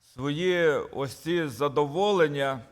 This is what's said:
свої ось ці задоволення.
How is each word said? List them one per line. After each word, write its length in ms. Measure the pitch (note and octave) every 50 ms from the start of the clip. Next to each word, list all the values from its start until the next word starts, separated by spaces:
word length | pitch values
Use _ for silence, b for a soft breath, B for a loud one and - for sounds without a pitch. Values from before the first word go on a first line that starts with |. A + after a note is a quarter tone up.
| _ _ -
свої 540 | B2+ B2+ C#3+ C#3+ D3+ F3 F#3 F3+ F3 E3+ D#3+ D3
ось 380 | B2 - - - - C#3 C3+ G#2
ці 340 | - - D#3+ F3 F3 E3 D3
задоволення. 1120 | A#2+ G#2 C#3 C#3+ C3 D3+ D3 C#3+ C#3 E3 G3 G#3 G#3 F#3 E3 D3+ C#3+ C#3+ C#3 C3+ C3+ C3+ C3 -